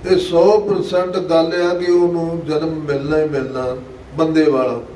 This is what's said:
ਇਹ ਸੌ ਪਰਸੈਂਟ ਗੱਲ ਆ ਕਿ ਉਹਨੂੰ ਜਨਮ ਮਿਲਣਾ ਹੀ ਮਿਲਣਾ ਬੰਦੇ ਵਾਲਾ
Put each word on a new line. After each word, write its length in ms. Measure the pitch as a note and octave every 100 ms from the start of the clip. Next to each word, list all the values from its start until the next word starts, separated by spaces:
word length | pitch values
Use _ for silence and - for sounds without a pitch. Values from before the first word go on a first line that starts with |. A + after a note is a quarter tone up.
| F#3
ਇਹ 60 | F3+
ਸੌ 420 | - E3+ F#3+ G#3+
ਪਰਸੈਂਟ 580 | - F#3+ - F3+ F#3 F#3
ਗੱਲ 360 | F3+ E3 E3 F3
ਆ 120 | F3
ਕਿ 180 | F3 F3+
ਉਹਨੂੰ 500 | F3 F3 E3+ E3 E3 D3
ਜਨਮ 300 | D3+ D#3+ D#3
ਮਿਲਣਾ 340 | D3 C#3 C#3 D#3
ਹੀ 120 | D#3
ਮਿਲਣਾ 480 | C#3 C3 C3 B2+ B2+ - - - C#3+
ਬੰਦੇ 280 | D#3+ D#3
ਵਾਲਾ 380 | D3+ C3+ B2+ A#2+ -